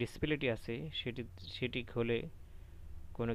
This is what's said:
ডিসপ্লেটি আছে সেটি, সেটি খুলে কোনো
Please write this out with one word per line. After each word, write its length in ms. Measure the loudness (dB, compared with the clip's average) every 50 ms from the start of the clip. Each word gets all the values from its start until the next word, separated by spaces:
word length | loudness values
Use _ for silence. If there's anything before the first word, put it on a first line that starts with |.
ডিসপ্লেটি 460 | 0 0 0 2 2 4 4 4 4 4 4
আছে 180 | 2 0 -2 -2 -2 -2 -4 -4 -2
সেটি, 240 | -2 -2 -2 -2 -4 -6 -6 -10 -8 -8 -4
সেটি 240 | 0 0 0 2 0 -2 0
খুলে 260 | 2 2 4 6 4 4 2 0 -6 -10 -12 -12 -12 -12 -12 -12 -10 -10 -8 -6 -6 -6 -6 -4 -2
কোনো 160 | 0 2 2